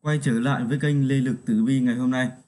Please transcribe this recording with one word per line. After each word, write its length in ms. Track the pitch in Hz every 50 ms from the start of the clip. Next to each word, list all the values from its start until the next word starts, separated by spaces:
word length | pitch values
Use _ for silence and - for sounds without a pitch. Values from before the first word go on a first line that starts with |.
quay 200 | - 151 151 151 139
trở 180 | 143 117 113
lại 240 | 120 139 143 - 123
với 140 | 113 143 135
kênh 280 | 147 147 147 143 139 131
Lê 60 | 139
Lực 220 | 139 127 123 117 117 -
Tử 180 | - 113 107 110
Vi 160 | 123 135 131
ngày 160 | 123 123 120
hôm 140 | 120 127 127
nay. 200 | 131 127 127 120 - - -